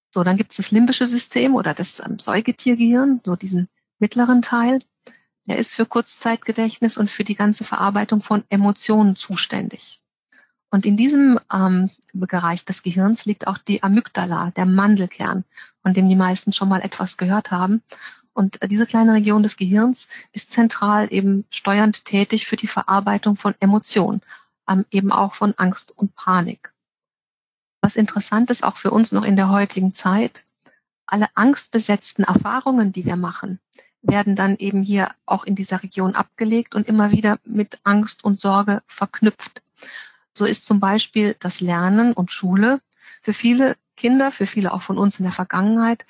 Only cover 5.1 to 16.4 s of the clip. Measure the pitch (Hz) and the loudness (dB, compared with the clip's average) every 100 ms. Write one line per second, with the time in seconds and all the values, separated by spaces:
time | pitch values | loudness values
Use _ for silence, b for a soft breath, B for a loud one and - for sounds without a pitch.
5.1 | b b _ - - 226 - 226 233 - | b b _ -8 -4 -4 -2 -2 -2 -4
6.1 | - 233 226 - 220 226 - 226 - 208 | -6 -4 -4 -4 -2 -4 -2 -2 0 -2
7.1 | - 208 202 208 214 220 - 196 202 208 | -2 -6 -2 0 0 -4 -2 0 0 0
8.1 | 214 - 208 - 202 202 202 - 214 208 | -2 0 -2 0 0 2 0 0 4 4
9.1 | 190 - 180 - - - - - - _ | 2 -4 -6 -6 -6 -8 -10 -18 -20 _
10.1 | _ _ b b b _ 196 208 208 254 | _ _ b b b _ 0 2 2 4
11.1 | 294 277 240 - 190 190 185 190 - _ | 4 6 4 0 0 2 2 0 -4 _
12.1 | 190 185 180 170 175 - 185 185 175 190 | -8 -4 -2 -2 -4 -6 -8 -4 0 2
13.1 | 226 208 208 - 196 - 196 196 208 - | 0 -2 -4 -4 -6 -4 -2 2 2 0
14.1 | - 180 165 175 180 185 185 202 202 180 | -4 -4 -4 -4 -2 2 4 4 4 2
15.1 | - - 190 - B B B 185 185 185 | -4 -4 -4 -8 B B B 0 2 4
16.1 | 185 185 185 | 4 2 0